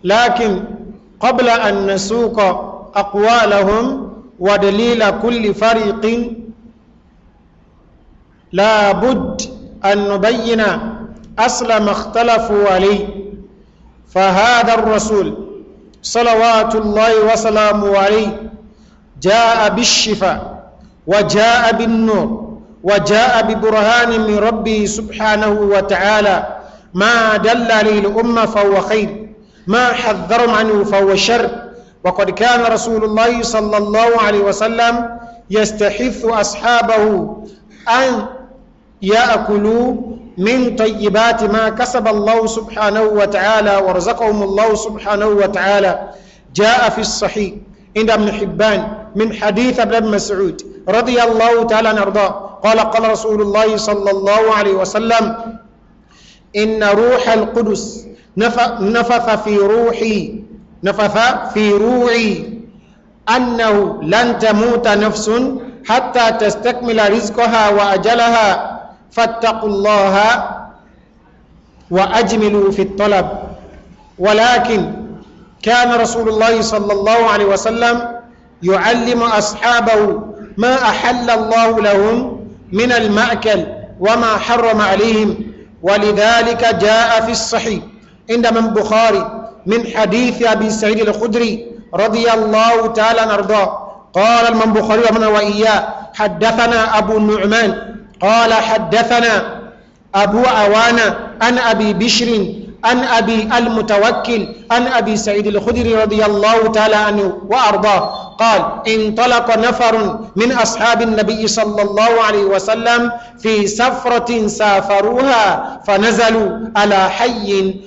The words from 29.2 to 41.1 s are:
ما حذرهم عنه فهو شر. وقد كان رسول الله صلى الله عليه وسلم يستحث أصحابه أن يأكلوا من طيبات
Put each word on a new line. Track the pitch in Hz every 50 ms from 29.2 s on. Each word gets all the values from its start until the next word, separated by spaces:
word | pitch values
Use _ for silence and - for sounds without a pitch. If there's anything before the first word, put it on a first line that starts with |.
| - - - - - _ _ - -
ما | 175 208 247 247 240 233
حذرهم | 240 233 226 208 180 175 175 220 240 240 233 214
عنه | 214 220 220 214 202 196
فهو | - 202 196 196 196 196
شر. | 190 - - 233 226 - - - - - - - - - - - _ -
وقد | 185 180 - 196 196
كان | 190 - 220 247 240 240 233 226 220
رسول | 220 - 233 226 214 220
الله | 214 214 220 226 240 240 240 226
صلى | - - 220 214 208 214
الله | 208 208 208 208 220 233 233 233 226
عليه | 214 208 208 202
وسلم | 202 202 185 196 214 220 226 233 233 233 240 233 - - - - - - - - - -
يستحث | 190 214 214 208 - - 208 202 202 - 247 254 208 - 233
أصحابه | 226 226 214 202 - - - - 233 240 233 226 220 226 214 208 214 208 180 - - - - - - - - - - - - - 233
أن | 233 254 269 254 240 214 208 - - - - - - - - _ _ _ _ _ _ _
يأكلوا | 196 190 214 226 247 240 226 208 - - 208 202 208 214 226 233 247 254 - - - - - - - - -
من | 180 185 220 254 262 254 240 -
طيبات | - 220 - - - 208 208